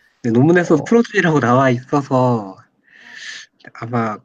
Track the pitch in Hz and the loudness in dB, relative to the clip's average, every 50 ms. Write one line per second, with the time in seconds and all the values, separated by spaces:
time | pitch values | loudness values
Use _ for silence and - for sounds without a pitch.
0 | _ _ _ _ - 123 113 120 135 160 175 180 170 - 175 147 151 - 233 233 | _ _ _ _ -4 0 2 4 4 4 4 2 2 2 0 0 0 2 2 2
1 | 233 - - 202 170 175 156 147 123 117 120 131 135 131 123 120 123 - - 143 | 2 0 -2 -2 0 0 0 0 0 2 2 2 2 0 0 -2 -4 -4 -4 -4
2 | 139 - 135 127 127 127 123 113 104 95 95 - _ _ _ _ _ _ _ _ | -2 -2 0 0 2 0 0 -2 -4 -8 -16 -20 _ _ _ _ _ _ _ _
3 | - - - - - - - - - - _ _ _ - - - 117 117 120 120 | -20 -20 -20 -20 -18 -18 -18 -18 -20 -20 _ _ _ -20 -18 -14 -10 -6 -4 -4
4 | 113 113 107 101 | -4 -4 -6 -10